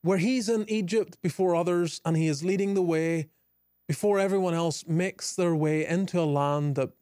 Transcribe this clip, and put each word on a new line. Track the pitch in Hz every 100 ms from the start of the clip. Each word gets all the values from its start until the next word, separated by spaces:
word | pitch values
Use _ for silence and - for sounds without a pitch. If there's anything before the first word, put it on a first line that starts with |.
where | 165 190
he's | 190 262 208
in | 226 214
Egypt | 220 180 220 196 -
before | 180 - 185 170
others | 175 175 175 -
and | 165 160
he | 160
is | 143
leading | 170 190 202
the | 196
way | 180 160 165 165 151 _ _ _ _ _ -
before | 151 208 202
everyone | 196 190 185
else | 165 170 151 -
makes | 165 185 - -
their | - 175
way | 165 151 156 156
into | 170 190 175
a |
land | 160 143 143 147 147 139
that | 131 _